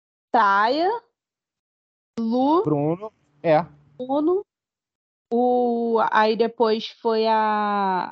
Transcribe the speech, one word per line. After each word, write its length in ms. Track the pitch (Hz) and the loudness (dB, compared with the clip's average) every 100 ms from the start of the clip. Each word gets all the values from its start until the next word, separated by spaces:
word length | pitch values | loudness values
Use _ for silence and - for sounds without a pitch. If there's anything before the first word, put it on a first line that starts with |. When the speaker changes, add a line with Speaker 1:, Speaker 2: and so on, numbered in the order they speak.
| _ _ _ | _ _ _
Speaker 1:
Taia, 580 | - 208 196 220 285 349 466 - _ _ _ _ _ _ _ _ _ _ - | 0 2 2 2 0 -2 -2 -8 _ _ _ _ _ _ _ _ _ _ -8
Lu, 440 | 226 240 269 330 | -4 0 2 2
Speaker 2:
Bruno, 480 | 427 147 147 175 220 - _ _ | 0 -2 -2 -4 -10 -20 _ _
é. 240 | 165 151 147 - _ - | 0 2 0 -8 _ -14
Speaker 1:
Bruno, 480 | 254 277 311 370 415 _ _ _ _ _ _ _ _ | -6 -2 0 -2 -4 _ _ _ _ _ _ _ _
o, 640 | 233 247 247 247 233 233 226 214 | -2 0 2 0 -2 -2 0 0
aí 240 | - 220 220 | 2 2 2
depois 520 | 226 - 226 220 - - | -2 0 0 0 -4 -8
foi 260 | 233 220 220 | -2 0 2
a, 800 | 220 214 214 208 202 196 185 175 | 2 0 0 -2 -2 -2 -2 -4